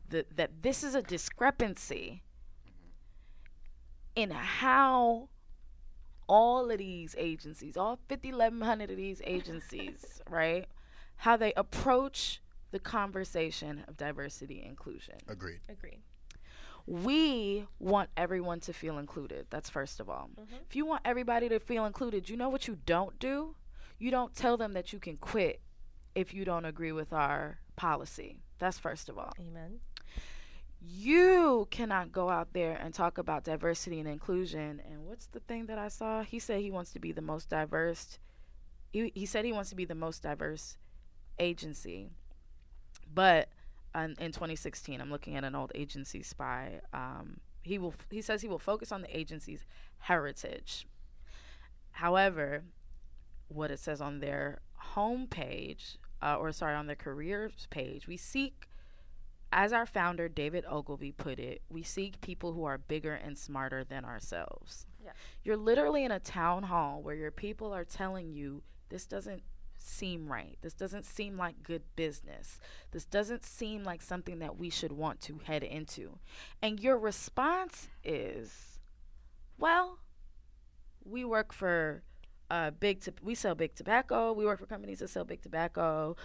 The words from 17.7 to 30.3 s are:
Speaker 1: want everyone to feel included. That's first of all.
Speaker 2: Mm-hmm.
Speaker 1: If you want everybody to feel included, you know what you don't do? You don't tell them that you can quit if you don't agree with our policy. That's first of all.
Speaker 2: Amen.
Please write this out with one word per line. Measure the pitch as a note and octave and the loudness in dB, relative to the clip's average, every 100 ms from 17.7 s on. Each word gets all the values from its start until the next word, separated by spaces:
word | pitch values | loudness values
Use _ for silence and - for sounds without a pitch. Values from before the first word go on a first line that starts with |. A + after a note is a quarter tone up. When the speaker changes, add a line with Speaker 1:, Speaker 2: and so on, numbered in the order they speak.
| - | -2
Speaker 1:
want | F#3 G3+ G3 - | 4 4 4 2
everyone | F3 F#3 F3 E3 | 2 2 0 -2
to | - | -4
feel | E3 D#3+ D3+ | -6 -4 -4
included. | C#3+ D#3+ C#3 C#2+ - | -4 -6 -6 -6 -6
That's | D3 - | -6 -4
first | D3 C3+ - | -4 -4 -6
of | F#2 | -6
all. | C2 C#2 - | -6 -8 -12
Speaker 2:
Mm-hmm. | G#3+ B3 - | -12 -12 -4
Speaker 1:
If | |
you | C4+ D#4 | 0 2
want | D#4 | 2
everybody | - B3 B3 A#3 A#3+ | 2 2 4 4 4
to | A3+ | 2
feel | - A3+ | 2 2
included, | G#3+ G3+ B3 G#3 F3 | 0 0 -2 0 -2
you | A#3 | -2
know | B3+ | 0
what | C4+ - | 0 -2
you | F#3 D3 | -2 4
don't | E3+ F#3+ - | 4 4 0
do? | C4 C#4+ D#4+ - - - - - | 0 0 -2 -8 -12 -12 -12 -4
You | A#3 | 2
don't | B3+ B3 | 2 2
tell | - B3 A#3+ | 2 6 6
them | A3 | 4
that | F#3+ - | -2 -4
you | G3+ | -6
can | - - | -8 -8
quit | - A3 E3+ - - - - - - | 0 4 4 4 -6 -14 -14 -14 -4
if | F#3+ F3+ | 0 0
you | F#3+ | 0
don't | G3 E3+ | 0 0
agree | E3 D3+ E3 | 0 -2 -2
with | D#3 D3+ | -2 0
our | D#3 C#3+ C#3+ D3 - - - | 4 4 4 0 -6 -12 0
policy. | F3 C#3+ C#3 - - - - - | 2 2 0 -8 -10 -12 -14 0
That's | F3+ - | 0 2
first | D#3+ - - | -2 -4 -6
of | B2 | -8
all. | - - | -8 -8
Speaker 2:
Amen. | E3+ E3 E3 A#3 - - - - - | -8 -8 -8 -8 -8 -8 -8 -6 -6